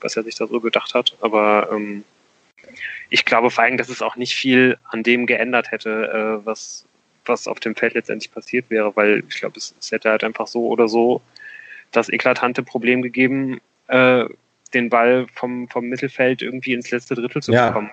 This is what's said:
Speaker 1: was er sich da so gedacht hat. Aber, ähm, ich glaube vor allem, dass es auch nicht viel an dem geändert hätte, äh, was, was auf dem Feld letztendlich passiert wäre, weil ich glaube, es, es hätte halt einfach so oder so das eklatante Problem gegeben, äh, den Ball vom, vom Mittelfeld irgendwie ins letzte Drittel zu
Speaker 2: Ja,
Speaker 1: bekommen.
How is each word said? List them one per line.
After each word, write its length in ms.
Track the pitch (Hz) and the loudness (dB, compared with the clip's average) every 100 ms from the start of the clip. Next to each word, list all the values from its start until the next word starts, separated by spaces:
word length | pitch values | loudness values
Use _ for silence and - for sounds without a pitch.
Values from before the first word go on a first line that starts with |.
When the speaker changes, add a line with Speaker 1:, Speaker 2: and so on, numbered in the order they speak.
Speaker 1:
was 160 | 110 113 | -6 -6
er 60 | |
sich 120 | 113 | -6
da 120 | - 110 | -6 -4
so 140 | 117 | -2
gedacht 340 | 113 - - | 0 -2 0
hat. 220 | 123 - - | -2 -2 -2
Aber, 480 | 107 107 104 104 101 | 0 2 4 4 2
ähm, 320 | 107 104 101 - _ _ _ _ _ - - - - - | -4 -6 -8 -12 _ _ _ _ _ -20 -14 -14 -12 -4
ich 140 | - | -2
glaube 260 | - 117 120 | 2 4 4
vor 140 | - | 4
allem, 120 | 117 127 | 2 2
dass 120 | 120 | -4
es 140 | 120 | -4
auch 140 | 113 120 | -6 -4
nicht 180 | 123 | -6
viel 420 | - 135 127 127 - - | -2 4 6 6 2 -6
an 120 | 113 | -2
dem 240 | 113 123 120 | 2 2 2
geändert 440 | 113 120 120 - | 0 2 0 -2
hätte, 720 | 110 110 110 107 110 110 107 | -6 -4 -4 -2 -2 -2 -4
äh, 40 | 107 | -6
was, 400 | 107 - - _ _ _ _ | -8 -10 -18 _ _ _ _
was 220 | - 117 - | -4 -2 -2
auf 120 | 107 | -6
dem 140 | 113 | -6
Feld 200 | 107 117 | -2 -2
letztendlich 380 | 117 - 110 - | -2 -4 -8 -8
passiert 340 | 113 - 123 123 | -14 -4 -4 0
wäre, 240 | 110 104 107 | 0 0 2
weil 260 | 104 107 - | 4 4 0
ich 120 | - | -8
glaube, 180 | 101 - | -8 -8
es, 160 | - _ | -16 _
es 120 | - | -8
hätte 180 | 113 110 | -2 0
halt 140 | 110 | 0
einfach 220 | 113 113 110 | -2 -6 -6
so 200 | 120 117 | -2 -2
oder 200 | 117 113 | 2 2
so 320 | 117 120 - _ _ - - - - - | 4 2 0 _ _ -20 -20 -20 -20 -4
das 160 | 117 - | -2 0
eklatante 540 | - 131 123 123 127 | 0 2 2 0 -2
Problem 400 | 123 123 117 127 | -4 -2 2 2
gegeben, 580 | 123 120 127 135 131 123 _ _ - | 0 0 2 2 -4 -6 _ _ 0
äh, 360 | 127 127 123 110 - _ _ - | 4 6 4 0 -6 _ _ -4
den 160 | 127 120 | -2 2
Ball 360 | 120 117 127 123 | 4 4 4 0
vom, 360 | - 123 123 120 | -8 -6 -6 -6
vom 200 | 123 123 | -6 -6
Mittelfeld 540 | 127 135 - 127 127 | -6 -6 0 0 0
irgendwie 300 | 120 131 131 | -4 -8 -4
ins 160 | 123 - | -4 -4
letzte 240 | 120 - | -6 -4
Drittel 260 | 120 120 151 | -6 -4 -4
zu 100 | - | 2
Speaker 2:
Ja, 160 | 123 117 | 4 4
Speaker 1:
bekommen. 220 | 110 104 | 0 -6